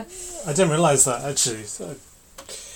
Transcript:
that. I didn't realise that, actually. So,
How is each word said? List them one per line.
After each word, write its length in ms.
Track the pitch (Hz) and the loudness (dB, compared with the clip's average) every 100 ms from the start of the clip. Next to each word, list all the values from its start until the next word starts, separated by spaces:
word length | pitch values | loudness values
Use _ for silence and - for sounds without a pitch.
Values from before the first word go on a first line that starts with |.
that. 400 | 214 - - - 165 | -8 -14 -14 -10 -2
I 80 | |
didn't 160 | 143 185 | 2 4
realise 320 | 156 160 139 135 | 6 6 6 4
that, 180 | 120 139 | 2 -2
actually. 380 | 139 131 110 | 0 0 -2
So, 320 | 101 - 90 85 - _ _ - - - - | -10 -10 -10 -12 -16 _ _ -20 -16 -16 -16